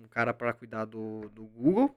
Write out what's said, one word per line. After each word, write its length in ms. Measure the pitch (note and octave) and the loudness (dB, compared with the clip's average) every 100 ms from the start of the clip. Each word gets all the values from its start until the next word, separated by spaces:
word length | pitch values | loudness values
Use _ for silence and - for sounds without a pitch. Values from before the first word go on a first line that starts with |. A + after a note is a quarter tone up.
um 40 | A#2 | -6
cara 240 | A#2 A#2 | 0 0
pra 180 | A#2 A#2+ | 0 -2
cuidar 320 | A#2 A#2 A2+ | -4 -6 -6
do, 460 | A2 A2+ A2 A2 G#2+ | -6 -6 -8 -8 -12
do 100 | G#2+ | -16
Google, 520 | A2 A2+ C3+ G3 C#4 | -18 0 2 4 2